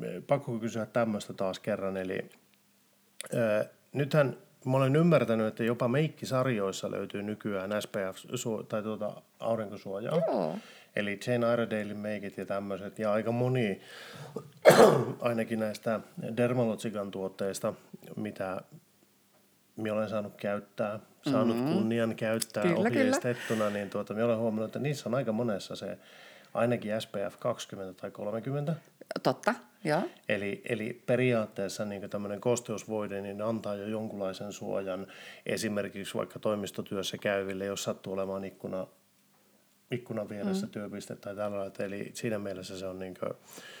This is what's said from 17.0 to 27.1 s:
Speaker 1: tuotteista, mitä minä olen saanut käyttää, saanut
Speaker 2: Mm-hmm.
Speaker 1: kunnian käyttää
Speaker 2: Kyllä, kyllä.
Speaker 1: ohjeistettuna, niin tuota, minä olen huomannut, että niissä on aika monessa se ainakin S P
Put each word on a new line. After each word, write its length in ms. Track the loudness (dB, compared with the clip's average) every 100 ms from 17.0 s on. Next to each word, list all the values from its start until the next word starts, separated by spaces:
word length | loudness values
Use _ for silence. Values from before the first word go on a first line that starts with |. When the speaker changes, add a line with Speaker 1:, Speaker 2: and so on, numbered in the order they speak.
| -4
Speaker 1:
tuotteista, 640 | -4 -6 -2 -4 -2 -2 -4 -10 -18 -12 -6
mitä 440 | -6 -4 -6 -6 -10 -18 -20 _ _ _ _ _ _ _ _ -6
minä 180 | -2
olen 140 | 0 0
saanut 260 | -2 -4 -4
käyttää, 640 | -2 -2 -4 -4 -4 -4 -10 -6 2
saanut 260 | 4 4 4
Speaker 2:
Mm-hmm. 160 | 2
Speaker 1:
kunnian 440 | 2 4 2 2 0
käyttää 460 | 0 0 0 2
Speaker 2:
Kyllä, 120 | 4 4
kyllä. 120 | 4
Speaker 1:
ohjeistettuna, 840 | 4 4 4 2 0 0 2 2
niin 200 | 0 -2
tuota, 240 | -4 -2
minä 120 | 2 2
olen 120 | 4
huomannut, 280 | 2 0 -2
että 100 | -2
niissä 300 | -2 -2 0
on 60 |
aika 180 | 0 2
monessa 440 | 2 0 -2 -4 -8
se 220 | -8 -10 -14 -20 -20 -20 -4
ainakin 460 | 2 4 4 0 -2
S 60 |
P 80 | -2